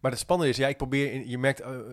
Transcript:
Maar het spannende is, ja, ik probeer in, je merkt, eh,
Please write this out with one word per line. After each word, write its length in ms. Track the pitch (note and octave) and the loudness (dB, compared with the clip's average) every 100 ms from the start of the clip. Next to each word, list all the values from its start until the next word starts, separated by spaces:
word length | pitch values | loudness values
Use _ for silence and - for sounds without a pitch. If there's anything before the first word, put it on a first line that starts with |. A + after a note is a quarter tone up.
Maar 100 | C3+ | 0
het 80 | A#2+ | -2
spannende 320 | - F3+ D3+ | 0 2 4
is, 60 | A#2 | 4
ja, 100 | C3+ | 2
ik 100 | C#3 | 0
probeer 340 | C3 C#3 C#3+ | 0 0 0
in, 160 | B2+ B2 | -2 -6
je 80 | B2 | 0
merkt, 220 | C3 C#3 | 0 0
eh, 100 | G#2+ B2+ A2 | -6 -10 -12